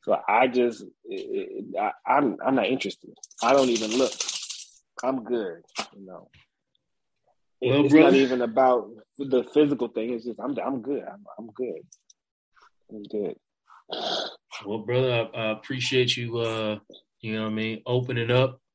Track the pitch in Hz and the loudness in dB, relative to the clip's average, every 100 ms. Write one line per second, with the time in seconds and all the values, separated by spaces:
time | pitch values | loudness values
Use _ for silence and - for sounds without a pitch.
0 | - 101 - 107 135 123 120 104 98 _ | 0 -2 2 4 4 4 2 0 -16 _
1 | - 95 - 101 92 101 - 87 104 - | -12 -10 -6 -6 -6 -10 -8 -4 -4 -4
2 | - 135 139 92 120 131 101 131 98 - | 0 2 2 0 0 0 0 -2 -4 -10
3 | - - - - 117 139 131 117 107 117 | -20 -20 -20 -2 2 4 4 2 0 0
4 | 131 - - - - - - _ _ - | 0 0 -6 -6 -10 -12 -14 _ _ -6
5 | 127 135 113 120 95 82 _ - - 101 | -4 -4 -2 -4 -4 -8 _ -12 -12 -14
6 | 95 87 95 - _ _ _ _ _ _ | -18 -18 -20 -20 _ _ _ _ _ _
7 | _ _ _ _ _ _ 127 139 139 151 | _ _ _ _ _ _ 0 4 8 8
8 | 160 135 135 127 117 - 131 123 101 113 | 10 8 4 2 0 4 4 4 0 -16
9 | _ - 139 127 120 147 147 131 117 - | _ -12 0 0 2 4 4 2 -4 -4
10 | 113 120 120 107 120 123 104 135 120 135 | -4 -6 -8 -8 -6 -6 -4 -6 -6 -8
11 | - 101 104 - 113 107 123 80 - - | -8 -16 -20 -18 -18 -8 -8 -8 -14 -20
12 | _ _ _ _ _ _ _ _ _ 107 | _ _ _ _ _ _ _ _ _ -18
13 | 101 107 95 - _ _ _ - _ - | -10 -6 -6 -8 _ _ _ -20 _ -8
14 | - - - - _ - 98 110 104 123 | -6 -6 -8 -14 _ -16 -8 -8 -2 0
15 | 131 120 113 120 110 110 - 131 123 131 | 2 0 -2 -4 -4 -6 -6 -6 0 2
16 | 123 123 117 117 113 110 107 104 _ - | 2 0 -4 -4 -2 -2 -2 -4 _ -20
17 | _ _ 110 110 110 107 110 113 - 123 | _ _ -6 -4 -4 -2 -4 -6 -2 -2
18 | 123 117 117 123 131 - _ | 0 -4 2 2 2 -2 _